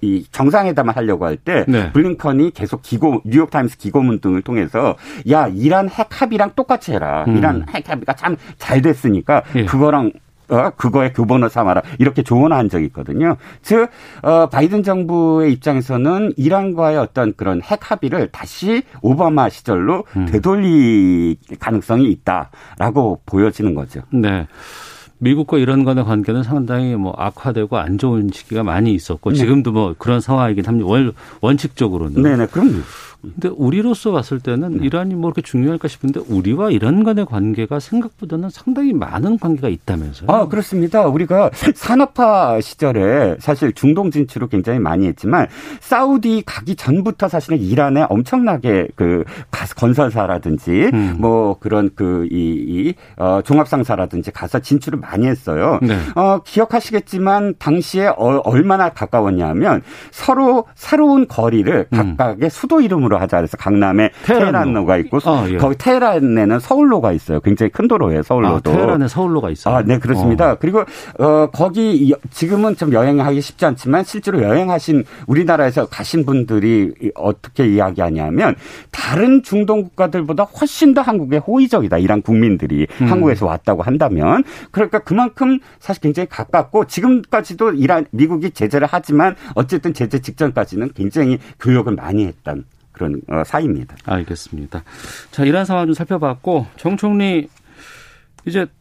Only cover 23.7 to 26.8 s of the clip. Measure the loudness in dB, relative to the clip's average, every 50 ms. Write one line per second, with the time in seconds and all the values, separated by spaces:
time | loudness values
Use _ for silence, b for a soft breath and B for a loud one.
23.7 | -2 -2 -6 -8 -12 -16 -14 _ -2 0 0 2 0 -2 -4 -8 B B B B
24.7 | B B B B B B B B B _ 0 0 0 0 0 0 0 0 2 2
25.7 | 2 2 2 2 2 0 0 0 0 0 0 0 -2 -2 -2 -2 -2 -2 -2 -2
26.7 | -2 -2